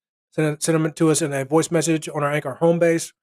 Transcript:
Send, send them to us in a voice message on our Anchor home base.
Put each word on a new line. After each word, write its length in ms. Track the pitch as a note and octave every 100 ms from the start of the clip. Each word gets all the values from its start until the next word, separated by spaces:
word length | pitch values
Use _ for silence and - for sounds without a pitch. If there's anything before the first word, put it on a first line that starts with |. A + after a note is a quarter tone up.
| _ _ _
Send, 320 | - D#3 D3+
send 220 | - D#3+
them 80 | D#3+
to 180 | - E3
us 120 | D3+
in 100 | D#3
a 120 | C#3
voice 260 | C3 D#3+ D#3
message 380 | E3 D#3 D#3 F3
on 140 | D3+
our 100 | C#3+
Anchor 220 | D3+ E3+
home 240 | - E3+ E3+
base. 340 | E3+ E3 - -